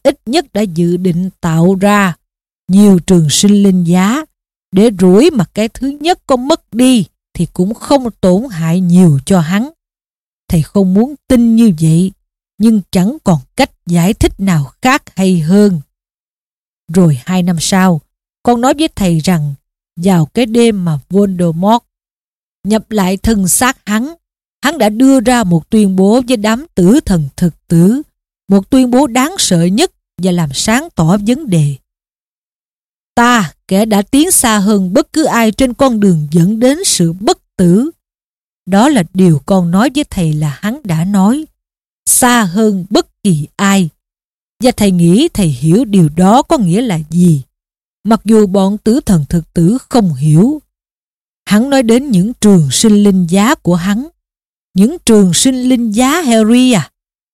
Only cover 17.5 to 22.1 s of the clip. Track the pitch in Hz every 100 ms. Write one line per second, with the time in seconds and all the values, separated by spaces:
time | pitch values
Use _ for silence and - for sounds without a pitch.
17.5 | 170 - 190 185 160 - _ _ _ -
18.5 | 240 247 294 214 - 196 165 156 175 147
19.5 | 139 _ _ _ - 180 175 151 - 240
20.5 | 233 233 208 175 147 - 185 202 180 175
21.5 | 160 196 233 - _ _